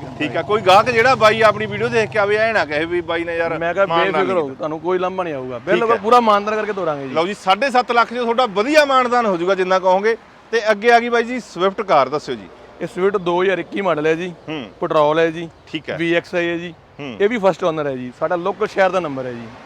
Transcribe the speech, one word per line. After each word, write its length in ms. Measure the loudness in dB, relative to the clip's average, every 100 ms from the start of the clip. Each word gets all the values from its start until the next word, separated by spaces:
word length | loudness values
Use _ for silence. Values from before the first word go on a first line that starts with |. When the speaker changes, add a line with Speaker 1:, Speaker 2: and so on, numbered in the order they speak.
| -10 -6
Speaker 1:
ਠੀਕ 160 | -4 -4
ਹੈ। 60 |
ਕੋਈ 200 | -2 0
ਗਾਹਕ 280 | 6 6 6
ਜਿਹੜਾ 260 | 2 2 4
ਬਾਈ 260 | 4 6
ਆਪਣੀ 240 | 4 2 -2
ਵੀਡੀਓ 220 | -4 -2
ਦੇਖ 220 | 0 0
ਕੇ 100 | 0
ਆਵੇ, 180 | 0 2
ਐਂ 160 | 2
ਨਾ 120 | 0 0
ਕਹੇ 200 | -2 -2
ਵੀ 160 | -4
ਬਾਈ 220 | -2 -4
ਨੇ 140 | -4 -2
ਯਾਰ 200 | -2 -2
Speaker 2:
ਮੈਂ 160 | -2
ਕਿਹਾ 120 | 0 2
Speaker 1:
ਮਾਨਤਾਨ 260 | 2 2
Speaker 2:
ਬੇਫਿਕਰ 140 | 0 0
Speaker 1:
ਨਹੀਂ 100 | 0
Speaker 2:
ਹੋ, 120 | -2
Speaker 1:
ਕੀਤਾ। 100 | -6
Speaker 2:
ਤੁਹਾਨੂੰ 220 | -8 -6
ਕੋਈ 180 | -4 -2
ਲਾਂਭਾ 260 | -2 -4
ਨਹੀਂ 100 | -6
ਆਊਗਾ। 260 | -6 -8 -8
Speaker 1:
ਠੀਕ 80 | -2
ਹੈ। 60 |
Speaker 2:
ਬਿਲਕੁਲ 240 | 0 2 0
ਪੂਰਾ 220 | 4 4
ਮਾਨਤਾਨ 360 | 6 2 0 -2
ਕਰਕੇ 180 | -2
ਤੋਰਾਂਗੇ 340 | -4 -4 -4 -4
ਜੀ। 60 |
Speaker 1:
ਲਓ 140 | -2 -2
ਜੀ, 60 |
ਸਾਢੇ 360 | -2 0 2 2
ਸੱਤ 200 | 0 0
ਲੱਖ 220 | 0 0
'ਚ 40 | -2
ਤੁਹਾਡਾ 280 | -2 0 0
ਵਧੀਆ 400 | 0 2 4 4
ਮਾਨਤਾਨ 400 | 2 2 2 0
ਹੋ 120 | 0
ਜਾਊਗਾ 180 | 0 0
ਜਿੰਨਾ 240 | 2 2
ਕਹੋਗੇ। 380 | 2 2 2 -2 -8 -20 -6
ਤੇ 200 | -2 0
ਅੱਗੇ 200 | 0 4
ਆ 80 | 4
ਗਈ 100 | 4
ਬਾਈ 140 | 0
ਜੀ 160 | 0 -6
ਸਵਿਫਟ 420 | -8 -2 -2 -2
ਕਾਰ, 280 | 2 2 2
ਦੱਸਿਓ 260 | -2 -4 -8
ਜੀ। 120 | -10 -20 -20 -12
Speaker 2:
ਇਹ 60 | -10
ਸਵਿਫਟ 300 | -2 -2 0
ਦੋ 260 | -2 0
ਹਜ਼ਾਰ 160 | 0 0
ਇੱਕੀ 220 | -4 -4
ਮਾਡਲ 240 | -2 0 0
ਹੈ 100 | 0
ਜੀ। 180 | -4 -10 -12
Speaker 1:
ਹੂੰ। 220 | -12 -12 -8
Speaker 2:
ਪੈਟਰੋਲ 380 | 0 2 4 4
ਹੈ 120 | 0
ਜੀ। 180 | -2 -10 -14 -12
Speaker 1:
ਠੀਕ 220 | -10 -6
ਹੈ। 80 | -4
Speaker 2:
ਵੀ 160 | 0
ਐਕਸ 220 | 0 0 -2
ਆਈ 120 | -2
ਹੈ 80 | -4
ਜੀ। 160 | -8 -14 -20 -14
Speaker 1:
ਹੂੰ। 180 | -12 -2
Speaker 2:
ਇਹ 80 | 0
ਵੀ 80 | 2
ਫਸਟ 260 | 0 2
ਓਨਰ 240 | -2 -2 -4
ਹੈ 80 | -6
ਜੀ। 160 | -10 -6
ਸਾਡਾ 160 | -4 -2
ਲੋਕਲ 320 | -4 -4 -4
ਸ਼ਹਿਰ 220 | 0 0
ਦਾ 100 | 0
ਨੰਬਰ 260 | -4 -6 -8
ਹੈ 60 |
ਜੀ। 100 | -10 -14 -18